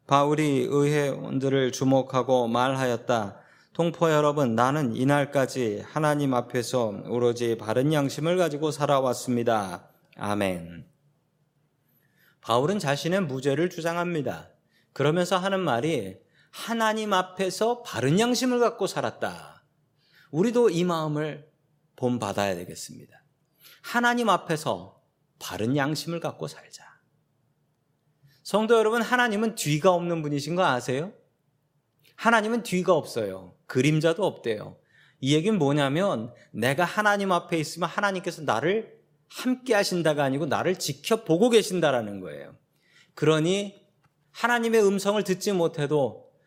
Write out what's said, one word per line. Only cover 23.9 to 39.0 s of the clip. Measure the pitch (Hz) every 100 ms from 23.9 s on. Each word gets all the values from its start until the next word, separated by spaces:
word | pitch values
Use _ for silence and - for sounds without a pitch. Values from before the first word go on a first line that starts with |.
| 240 240 240 226
앞에서 | 175 - 156 139 95 90 _ _ _ _ _
바른 | - - 113 143
양심을 | 139 151 165 165
갖고 | 156 - 147
살자. | - - - - _ _ _ _ _ _ _ _ _ _ _ _ _ _ _
성도 | - 196 220 233
여러분, | 214 233
하나님은 | 226 247 240 208 226 220
뒤가 | 147 147 185
없는 | 175 170 170
분이신 | 147 143 135
거 | 175
아세요? | 175 123 131 131 180 - _ _ _ _ _ _ _ _ _ -
하나님은 | 220 233 214 233
뒤가 | - 180 180
없어요. | 160 - 120 101 92 92 - _
그림자도 | 127 139 156 165 165
없대요. | 180 - 120 104 98 - _ _ _ -
이 | 131
얘기는 | 151 185 214
뭐냐면 | 139 147 139 147 196 131 117 - -
내가 | - 120 143
하나님 | 175 - 214 202 196
앞에 | 175 - 165
있으면 | 156 165 175
하나님께서 | - 202 185 175 165
나를 | 139 113 151 214 214 -